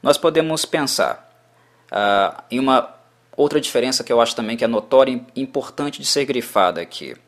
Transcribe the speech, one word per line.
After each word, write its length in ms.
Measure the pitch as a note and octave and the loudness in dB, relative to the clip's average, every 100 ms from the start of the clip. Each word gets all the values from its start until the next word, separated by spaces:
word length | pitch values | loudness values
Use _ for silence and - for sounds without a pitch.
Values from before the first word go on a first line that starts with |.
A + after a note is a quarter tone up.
Nós 160 | C3+ C#3+ | 2 2
podemos 460 | E3+ D#3 D#3+ D#3 | 2 2 0 -4
pensar, 680 | - D#3+ C#3 - C#2+ - _ _ _ _ _ _ _ | -2 -2 -2 0 -2 -2 _ _ _ _ _ _ _
ah, 520 | G2+ G2+ G2+ F#2+ - - | -2 2 2 0 -4 -8
em 80 | B2 | -2
uma 360 | C3+ C3 - - _ _ _ - | 2 2 2 -16 _ _ _ -2
outra 240 | C#3+ D3 | 0 0
diferença 440 | - B2 B2+ C3 | 0 -2 0 -2
que 80 | - | 0
eu 100 | A#2 | 2
acho 140 | A#2 - | 2 0
também 220 | A2 A2+ | -6 -2
que 60 | |
é 40 | A#2 | 0
notória 580 | A2+ - C3+ C3 B2 - - | -2 4 4 4 0 -8 -10
e 60 | |
importante 580 | C3+ C#3+ C3 - D3 - | -6 -6 -8 -8 -8 -6
de 60 | C#3 | -4
ser 200 | D3 C#3 | -2 0
grifada 560 | B2+ - G#2 F2+ E2+ | -4 -2 2 2 0
aqui. 340 | E2+ - C2 - | -8 -12 -14 -16